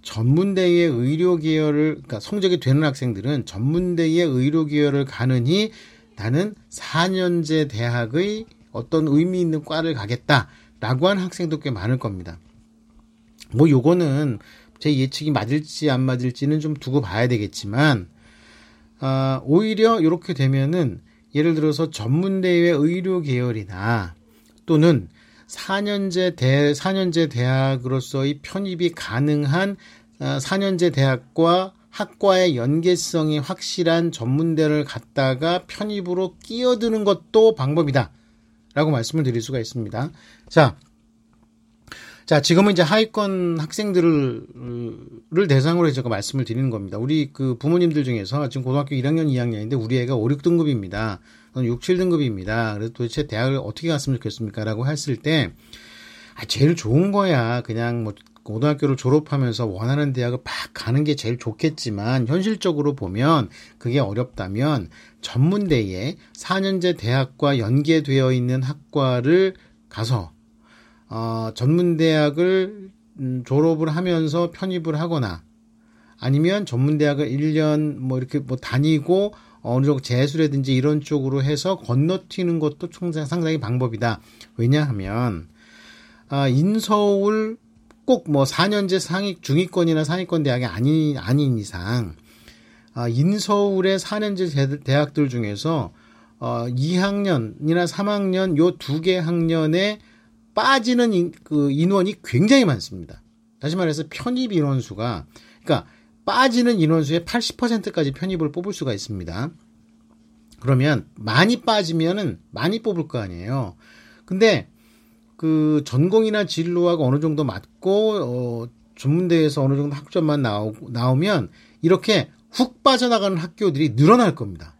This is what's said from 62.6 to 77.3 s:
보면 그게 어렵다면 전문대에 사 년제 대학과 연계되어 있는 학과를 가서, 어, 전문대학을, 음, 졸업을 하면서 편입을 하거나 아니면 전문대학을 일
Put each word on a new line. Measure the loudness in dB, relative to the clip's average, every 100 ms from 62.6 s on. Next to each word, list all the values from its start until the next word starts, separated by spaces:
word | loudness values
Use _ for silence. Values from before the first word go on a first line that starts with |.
| -2 0 -2 -2
보면 | -6 0 2 2 0 -8 -20 _
그게 | -2 0
어렵다면 | 0 -2 -6 -6 -6 -2 0 -2 -4 -14 -20 _
전문대에 | -6 2 2 2 2 0 0 -4 -8 -10 -18
사 | -18 -4 -2
년제 | 0 0 0 0
대학과 | 0 0 -2 -2 0 0
연계되어 | 2 0 4 2 2 2 2
있는 | 0 0 -2
학과를 | -4 -8 -6 -2 0 0 2 4 2 -2 _ _ _
가서, | -8 -4 -4 -4 _ _ _ _ -20 _ _ _
어, | -8 -6 -4 -6 -2
전문대학을, | 0 2 2 2 2 4 2 2 0 2 -2 -8 -18 _ _ -8
음, | -6 -6 -2
졸업을 | 2 2 2 0
하면서 | -2 0 0 0 0 -4
편입을 | -4 -6 -4 -4 -4
하거나 | -2 -2 -4 -6 _ _ _ _ _ _ _ _
아니면 | 0 2 2 0 -2
전문대학을 | 0 0 2 2 2
일 | -2